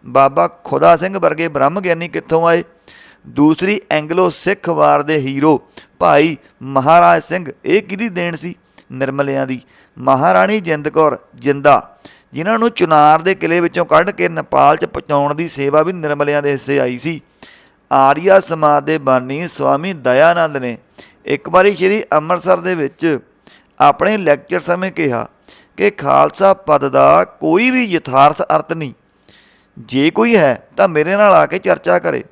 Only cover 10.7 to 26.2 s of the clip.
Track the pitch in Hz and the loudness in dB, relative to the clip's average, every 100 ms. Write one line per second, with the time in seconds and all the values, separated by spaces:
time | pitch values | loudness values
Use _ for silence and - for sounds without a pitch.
10.7 | 151 147 151 156 127 _ 127 123 143 143 | -4 -2 0 0 -2 _ -6 -4 0 4
11.7 | 127 - _ - _ _ 127 180 226 226 | 2 0 _ -20 _ _ -8 -4 0 -2
12.7 | 226 170 156 151 160 175 190 160 170 170 | -2 2 4 6 4 0 -2 -2 -2 -2
13.7 | 175 170 151 185 196 175 160 143 135 139 | -2 0 2 0 -2 -4 -4 -4 2 2
14.7 | 160 160 - - 147 143 147 170 139 139 | 2 -4 -8 -4 -2 -2 -4 -8 -4 0
15.7 | 151 160 180 151 147 147 147 143 139 - | 0 0 -4 -6 -4 -2 0 -2 -4 -2
16.7 | 139 127 123 147 160 _ _ - _ _ | -2 -2 -4 -8 -10 _ _ -20 _ _
17.7 | _ _ 139 135 147 185 190 - 160 151 | _ _ 2 2 2 2 2 2 -2 0
18.7 | 147 143 156 135 127 127 139 170 - 139 | 0 0 -4 0 -2 -2 -10 -10 -4 -2
19.7 | 139 180 170 127 127 165 175 160 139 123 | -2 -4 -6 0 4 4 2 -2 -4 -10
20.7 | 117 _ - - _ - 143 - 175 196 | -12 _ -20 -20 _ -6 -6 0 2 2
21.7 | 180 190 214 - 151 156 175 170 180 175 | 2 0 -2 -2 -4 -2 -4 0 -2 -2
22.7 | 175 139 _ 165 135 _ _ _ _ _ | -4 -6 _ -2 -2 _ _ _ _ _
23.7 | _ 143 139 180 214 165 143 - 175 175 | _ 2 2 -2 0 0 -2 -2 -6 -4
24.7 | 175 190 175 151 117 113 _ _ - _ | -4 -4 -4 -4 -4 -8 _ _ -20 _
25.7 | - 101 - 139 135 | -2 -2 -2 0 2